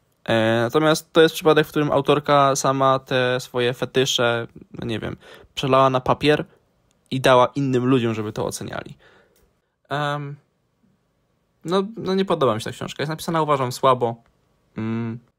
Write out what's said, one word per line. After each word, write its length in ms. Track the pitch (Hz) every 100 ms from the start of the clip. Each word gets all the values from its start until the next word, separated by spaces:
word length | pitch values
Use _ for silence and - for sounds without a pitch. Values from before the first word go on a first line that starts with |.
| _ _
E, 360 | - 113 110 117
natomiast 500 | 117 151 156 156 -
to 80 | 170
jest 140 | 160
przypadek, 320 | - 165 151 156
w 40 |
którym 220 | 151 147
autorka 640 | 139 139 147 147 143 139 131
sama 420 | 139 135 135 131
te 420 | 131 131 123 127
swoje 340 | - 123 120
fetysze, 720 | 123 123 131 127 - 120 117 117 - - -
no, 80 | 117
nie 120 | 107
wiem, 180 | 90 - - - -
przelała 360 | - 139 131 135
na 100 | 131
papier 440 | - - 147 151 - _ _ _ _ _ _
i 100 | 131
dała 260 | 135 127 123
innym 400 | 143 139 127 123
ludziom, 280 | 131 113
żeby 180 | 110 107
to 140 | 117 104
oceniali. 500 | - 98 - - - _ _ _ _ _ _ _ _ _
Em, 480 | 143 147 147 143 143 _ _ _ _ _ _ _ _ _ _ _ _
no, 180 | 160 190 196 226
no, 180 | -
nie 100 | 190
podoba 300 | 196 165 131
mi 60 | 110
się 40 |
ta 60 | -
książka. 320 | - - -
Jest 80 | 143
napisana, 320 | 160 - 170
uważam, 300 | 151 139 127
słabo. 500 | 120 135 123 117 117 _ _ _ _ _ -
Mm, 420 | 110 113 117 113 -